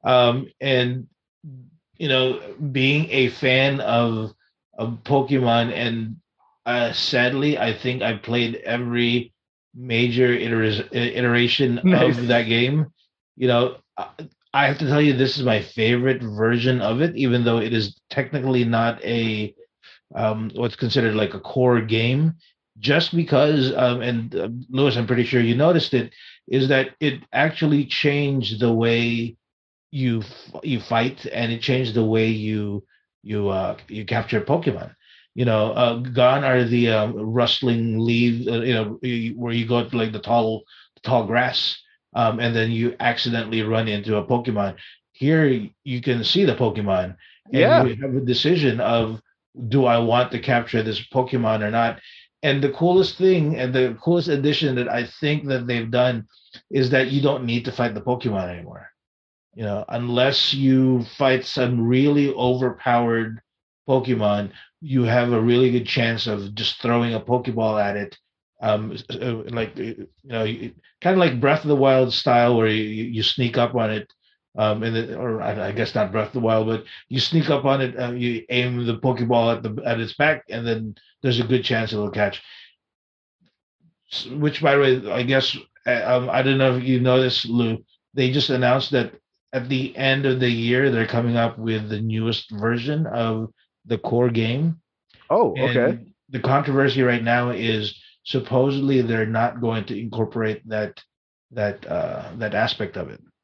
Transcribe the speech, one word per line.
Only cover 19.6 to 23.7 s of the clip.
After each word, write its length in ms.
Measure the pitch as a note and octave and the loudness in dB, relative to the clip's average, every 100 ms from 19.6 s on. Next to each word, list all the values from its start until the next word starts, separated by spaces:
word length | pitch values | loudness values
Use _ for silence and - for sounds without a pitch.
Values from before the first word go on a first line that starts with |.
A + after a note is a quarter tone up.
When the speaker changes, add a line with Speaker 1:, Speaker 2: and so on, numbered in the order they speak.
| - _ - - _ | -20 _ -20 -20 _
Speaker 1:
um, 360 | - A2 G#2+ A2 | -4 -4 -2 -6
what's 220 | G2 A#2+ - | -4 -4 -2
considered, 380 | B2 C3+ A2+ | -2 2 2
like, 200 | G#2+ G#2 | 2 -2
a 60 | G2 | -4
core 400 | - - B2+ A#2+ | -8 0 4 4
game, 540 | A2 A2 A#2 C3+ D#3+ E3 _ _ _ - | 2 0 2 2 0 -2 _ _ _ -8
just 360 | A2 D3 E3 | 0 2 2
because, 580 | E3+ E3 C#3 D3 D3+ C3 | -2 2 4 4 4 2